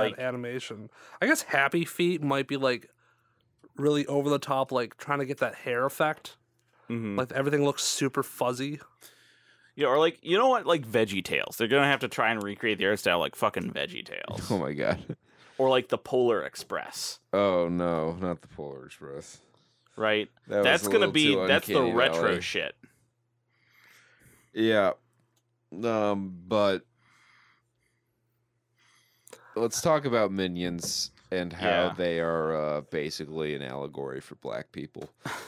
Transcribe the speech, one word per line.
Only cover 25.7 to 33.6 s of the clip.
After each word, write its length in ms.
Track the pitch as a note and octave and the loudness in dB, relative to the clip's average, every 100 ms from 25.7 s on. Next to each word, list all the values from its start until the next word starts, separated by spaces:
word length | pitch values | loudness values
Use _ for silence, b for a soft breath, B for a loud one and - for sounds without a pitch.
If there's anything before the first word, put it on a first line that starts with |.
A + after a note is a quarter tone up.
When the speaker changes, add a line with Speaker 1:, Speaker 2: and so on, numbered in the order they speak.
| E2+ | -6
Speaker 3:
Um, 500 | A#2 A2 G#2 G2+ G2 F2+ F2+ | -2 0 0 0 -4 -10 -2
but 360 | G#2+ G2+ F#2 - _ b b b b b b b _ _ _ _ _ _ _ _ _ _ _ _ _ _ _ - - - - | 2 2 2 -4 _ b b b b b b b _ _ _ _ _ _ _ _ _ _ _ _ _ _ _ -20 -20 -12 -2
let's 260 | A#2 - | -2 0
talk 240 | F3 D#3 C#3 | 2 2 2
about 260 | A#2 G#2 | 2 2
Minions 800 | G2 F#2+ F2 F2+ F2 E2+ - - _ - | 2 -2 -2 -4 -4 -4 -4 -6 _ -6
and 200 | F#2 F2 | -4 -4
how 140 | E2+ F2+ | -2 0
Speaker 1:
Yeah. 260 | F2 F2+ E2+ | 2 2 0
Speaker 3:
they 220 | F2 E2 | -2 0
are, 360 | E2 E2 D#2+ D#2 | 0 0 0 -2
uh, 260 | D2+ D2 | -2 -4
basically 760 | C#2+ D#2+ D2 - D2 D#2 D2+ | -4 -6 -4 -6 -8 -6 -4
an 60 | C#2+ | -4